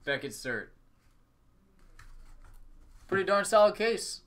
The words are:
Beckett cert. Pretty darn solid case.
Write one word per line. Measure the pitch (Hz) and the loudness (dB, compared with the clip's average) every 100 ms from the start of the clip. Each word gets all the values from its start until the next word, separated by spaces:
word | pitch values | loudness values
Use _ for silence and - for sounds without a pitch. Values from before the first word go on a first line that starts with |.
Beckett | - 139 139 | -4 -6 -6
cert. | 113 131 113 95 - _ _ _ _ _ _ _ _ _ _ - - - - - - - - - - - - - | -10 -8 -8 -8 -18 _ _ _ _ _ _ _ _ _ _ -20 -20 -20 -20 -20 -20 -20 -20 -20 -20 -20 -20 -4
Pretty | 196 | -2
darn | 190 202 | 2 0
solid | 196 220 208 208 | 4 6 6 4
case. | 220 208 - - | -2 -2 -6 -12